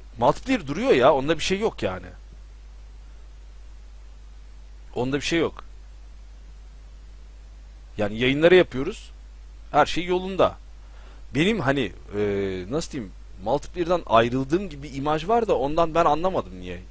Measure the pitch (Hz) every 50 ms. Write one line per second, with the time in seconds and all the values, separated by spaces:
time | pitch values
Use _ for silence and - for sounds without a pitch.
0 | - - - 110 123 143 147 - - 254 262 214 151 131 143 190 247 277 185 127
1 | 120 147 156 135 135 151 165 151 - - 190 196 220 190 - - 110 92 92 90
2 | 92 92 - - - - - - - - - - - - - - - - - -
3 | - - - - - - - - - - - - - - - - - - - -
4 | - - - - - - - - - - - - - - - - - - - 113
5 | 123 131 139 143 - - 165 165 139 101 - - - - - - - - - -
6 | - - - - - - - - - - - - - - - - - - - -
7 | - - - - - - - - - - - - - - - - - - - 104
8 | 104 104 107 113 123 131 139 147 160 175 180 185 165 - - 107 - 185 233 -
9 | - - - - - - - - - - - - - - - 147 151 - - 165
10 | 180 180 180 185 185 196 190 170 123 87 - - - - - - - - - -
11 | - - - - - - 107 139 170 208 233 185 110 135 139 139 117 85 - -
12 | - - 101 104 104 101 101 98 98 95 92 92 90 98 - - - - - 135
13 | 104 87 - - - - - - 95 110 135 147 - - - 180 170 165 180 170
14 | - - 110 113 117 120 123 131 135 135 160 196 208 180 147 139 143 151 135 139
15 | 139 151 156 160 160 196 233 240 220 190 156 113 131 147 147 170 170 160 156 165
16 | 170 151 147 - 180 190 175 127 95 90 92 90 87 90 87 90 90 -